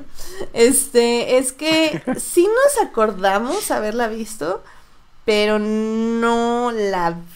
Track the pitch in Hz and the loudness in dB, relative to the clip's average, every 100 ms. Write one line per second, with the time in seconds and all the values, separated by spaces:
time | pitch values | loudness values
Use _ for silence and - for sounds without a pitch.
0 | - - - 381 - - 233 254 - 240 | -10 -10 -8 -8 -6 2 4 4 2 2
1 | 233 240 - 254 269 - 311 320 320 294 | 2 0 2 2 0 -4 0 2 2 0
2 | - - - - 370 453 571 494 403 - | -6 -6 -2 2 4 4 4 2 0 0
3 | 220 190 196 196 240 381 - 269 214 226 | 0 0 0 0 0 -4 -2 -2 -2 -2
4 | 226 220 220 - 294 427 - - - - | -4 -4 -10 -8 -6 -6 -10 -20 -20 -20
5 | - - - 214 208 214 214 214 220 220 | -20 -8 0 2 2 0 0 -2 -2 -2
6 | 226 233 233 233 233 240 240 226 202 185 | -2 0 0 2 0 0 -2 -2 -2 0
7 | 170 170 170 | -2 -4 -10